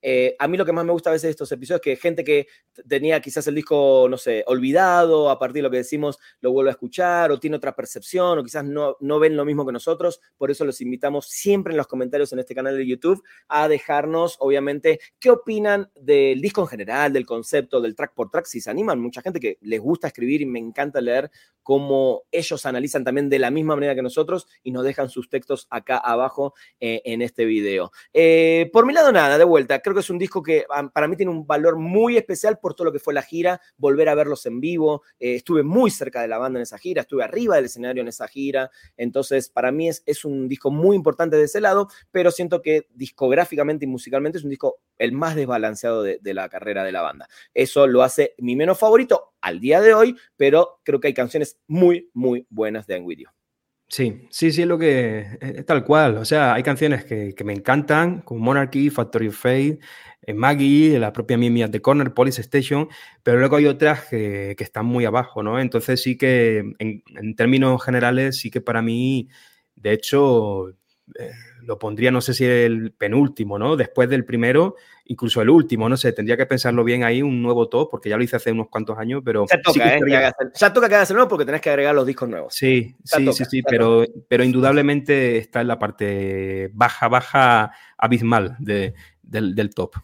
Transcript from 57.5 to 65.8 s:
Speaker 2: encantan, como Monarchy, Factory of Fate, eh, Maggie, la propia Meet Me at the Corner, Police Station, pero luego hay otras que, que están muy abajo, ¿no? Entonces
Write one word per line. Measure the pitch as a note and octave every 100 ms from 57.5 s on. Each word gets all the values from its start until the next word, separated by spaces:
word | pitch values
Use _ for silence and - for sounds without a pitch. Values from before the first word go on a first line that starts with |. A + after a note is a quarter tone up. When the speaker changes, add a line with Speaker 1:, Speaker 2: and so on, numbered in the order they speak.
Speaker 2:
encantan, | G2+ G2 C3+ D3 D3+ E3+ F3
como | - A#2
Monarchy, | A2+ C#3 C3+ C#3 C#3+
Factory | C#3+ A2+ A#2 A2
of | G#2
Fate, | B2 C3 C#3 D3+ - - - -
eh, | -
Maggie, | G#2+ B2+ D3 C#3 C#3+ D#3 C#3+
la | A2
propia | G#2 G#2+ A#2+
Meet | A#2+
Me | A#2
at | A2
the | G#2+
Corner, | A#2 C#3+ C3+
Police | B2 B2+ C3
Station, | G#2+ C#3+ C3 C#3+ D#3 - - _
pero | - A#2+
luego | C3 D3
hay | D3
otras | C#3 D3+ C#3+ -
que, | A#2+ G#2+ G2+ G2 G2
que |
están | G#2+ -
muy | A2+ B2 A#2
abajo, | A2+ B2 -
¿no? | G#2+ A#2
Entonces | B2+ A#2+